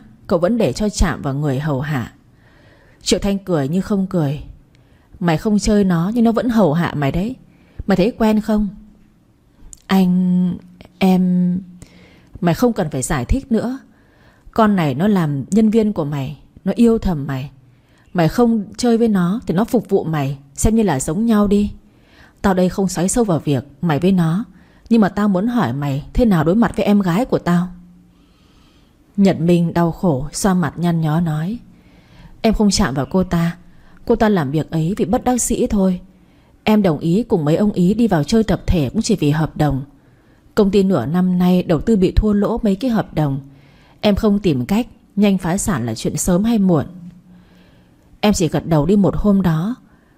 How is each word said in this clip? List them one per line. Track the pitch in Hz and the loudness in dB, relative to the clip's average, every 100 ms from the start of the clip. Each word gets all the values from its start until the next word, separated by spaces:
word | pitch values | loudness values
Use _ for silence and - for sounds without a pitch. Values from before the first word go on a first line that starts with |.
| - - - | -6 -14 -4
cậu | 180 | 0
vẫn | 170 233 | 0 0
để | 165 | 0
cho | - 214 | -2 -4
chạm | - 185 - | -2 -2 -2
vào | 147 | -6
người | 135 147 131 | -4 -2 -2
hầu | 156 131 | -2 -4
hạ. | 147 143 104 - _ _ _ _ _ _ _ _ | -4 -6 -8 -14 _ _ _ _ _ _ _ _
Triệu | - 285 | -4 -2
Thanh | 202 196 | -2 -4
cười | 190 165 135 | -2 -2 -2
như | 180 | -2
không | 185 202 190 | -2 -4 -2
cười. | 180 143 147 - - _ _ _ _ _ - | -2 -2 -4 -10 -20 _ _ _ _ _ -6
"Mày | 175 156 | -2 -2
không | 220 208 | 0 -2
chơi | 220 208 | 0 0
nó | 190 170 175 240 | 0 0 -2 0
nhưng | |
nó | 226 | 0
vẫn | 226 277 | 0 0
hầu | 226 175 | 2 2
hạ | 160 165 147 | 0 -2 -2
mày | 139 | -4
đấy. | 156 214 254 - _ _ - - | -2 -6 -8 -18 _ _ -8 -2
Mày | 185 | 0
thấy | 202 | 0
quen | - 220 214 | 0 0 0
không?" | 214 214 202 - - - _ _ _ _ _ _ - - - | 0 -2 -2 -6 -20 -20 _ _ _ _ _ _ -20 -16 -2
"Anh... | 190 185 180 180 180 180 - - - - - | 2 2 2 2 2 0 -4 -12 -20 -20 -2
em..." | 190 185 185 180 180 180 185 - - - - - _ - | 2 4 2 2 0 -2 -8 -18 -20 -20 -20 -20 _ -4
"Mày | 175 | -2
không | 160 247 | 2 0
cần | 214 160 | 0 -4
phải | 131 | -4
giải | 123 151 120 | -4 -4 -2
thích | 262 - | -2 0
nữa. | 220 233 262 - _ _ _ _ _ - | -2 -2 -6 -14 _ _ _ _ _ -6
Con | - 214 196 | 0 2 2
này | 151 127 | 0 0
nó | 202 | 0
làm | 196 156 143 123 | 0 0 -4 -2
nhân | 208 220 | 0 2
viên | 226 214 | 2 0
của | 202 143 | -2 -6
mày, | 147 135 147 - - 185 | -6 -8 -12 -20 -10 -4
nó | - | 2
yêu | 233 226 | 2 2
thầm | 196 156 143 | -2 -4 -6
mày. | 135 143 - - _ _ _ _ | -8 -10 -16 -20 _ _ _ _
Mày | 175 160 | -2 0
không | - 240 226 190 - | 2 2 0 -4 -4
chơi | 240 226 | 0 2
với | 226 | 2
nó | 196 175 220 - | 2 0 -2 -2
thì | |
nó | 170 233 | -2 0
phục | 240 - | -2 0
vụ | 196 | -2
mày, | 160 156 139 143 - | 0 -2 -4 -6 -12
xem | - 226 226 | -2 0 2
như | |
là | 208 139 | 2 0
giống | - 170 233 | -2 -2 2
nhau | 214 208 | 2 2
đi. | 202 208 - _ _ _ - - _ | 2 0 -6 _ _ _ -20 -20 _
Tao | 202 | 0
đây | 185 185 | 2 0
không | 180 190 | 0 -2
xoáy | - 185 | -2 -2
sâu | 247 | 0
vào | 220 151 | 0 0
việc | - 135 - - | 0 -2 -4 -6
mày | 175 143 | -2 0
với | 180 | 2
nó, | 185 160 175 247 - - _ - | 2 0 -2 -6 -14 -20 _ 0
nhưng | 226 | 2
mà | 190 | 2
tao | - 208 | 0 0
muốn | 180 233 | 0 0
hỏi | 240 135 | 0 -2
mày | 135 143 139 - | -2 -4 -4 -4
thế | - 240 | 0 2
nào | 170 | 4
đối | 156 208 | 2 2
mặt | 208 - | 2 0
với | 202 | 0
em | 208 | 2
gái | 185 175 269 | 2 0 0
của | 156 | -2
tao." | - 175 180 - - - _ _ _ _ _ _ _ _ _ _ _ - | 0 0 -2 -10 -20 -20 _ _ _ _ _ _ _ _ _ _ _ 0
Nhật | 190 127 | 2 2
Minh | 165 175 170 | 2 2 2
đau | 170 170 | 0 -2
khổ | 160 185 135 151 | 0 -2 -2 -4
xoa | - 208 | -4 0
mặt | 180 147 - | 0 -2 -2
nhăn | 175 165 | -2 0
nhó | 160 156 | 0 0
nói: | 170 151 170 233 - - _ - - - - - | -2 -4 -6 -8 -12 -20 _ -20 -20 -20 -20 -4
"Em | 220 | 0
không | - 208 | 2 2
chạm | 190 170 | 2 0
vào | 139 127 | -2 -2
cô | 190 | -2
ta. | 180 170 170 - - - - - - | 0 -2 -2 -4 -14 -20 -20 -8 -2
Cô | 226 | 0
ta | 220 | 2
làm | 196 135 | 2 0
việc | 151 - | -2 -2
ấy | 165 160 214 | -2 -2 -2
vì | 190 | -2
bất | 254 | -2
đắc | 247 247 | 0 -2
dĩ | - 233 - | -2 -2 0
thôi. | 202 190 180 - _ _ _ _ _ | 0 0 -2 -8 _ _ _ _ _
Em | - 214 | 0 2
đồng | 190 151 | 2 0
ý | 165 185 | 0 0
cùng | 240 185 147 | 0 0 2
mấy | 165 | 2
ông | 208 | 0
ý | 190 180 | 2 2
đi | 214 233 | 2 2
vào | 165 | 2
chơi | 143 226 | 2 0
tập | 214 165 - | 2 0 0
thể | 180 135 | 0 0
cũng | 202 | -2
chỉ | 226 185 | -2 0
vì | 147 | 0
hợp | 156 156 - | 0 -2 -2
đồng. | 151 135 135 _ _ _ _ _ _ - | -2 -2 -6 _ _ _ _ _ _ 0
Công | 202 | 2
ty | 202 | 2
nửa | 190 165 120 | 2 0 0
năm | 180 185 180 | 0 0 2
nay | 180 180 | 2 2
đầu | 180 156 | 2 0
tư | - 214 | 2 2
bị | 180 | 2
thua | - 214 | 2 2
lỗ | 208 190 233 | 2 0 0
mấy | 214 196 | -2 0
cái | 262 | 0
hợp | 214 - | -2 -2
đồng. | 160 147 139 - - - _ _ _ | -2 -2 -4 -8 -20 -20 _ _ _
Em | 208 196 | 0 2
không | 220 202 | 2 0
tìm | 196 131 123 | 0 0 0
cách | 202 247 - _ 196 | -2 -4 -10 _ 0
nhanh | 202 190 | 2 2
phá | 170 196 | -2 -4
sản | - 147 120 | -2 -4 -4
là | 113 | -6
chuyện | 170 - | -6 -4
sớm | - 180 | 0 0
hay | 220 233 | 2 0
muộn. | 190 160 123 - - - - - - - _ _ _ _ _ - | 2 2 -2 -10 -20 -20 -20 -20 -20 -20 _ _ _ _ _ -2
Em | 208 | 0
chỉ | 202 156 | 2 0
gật | 156 - | -2 0
đầu | 156 170 | 2 4
đi | 208 | 2
một | 196 - | 2 2
hôm | 208 196 | 2 2
đó, | 185 156 190 254 - _ _ | 2 0 -2 -8 -14 _ _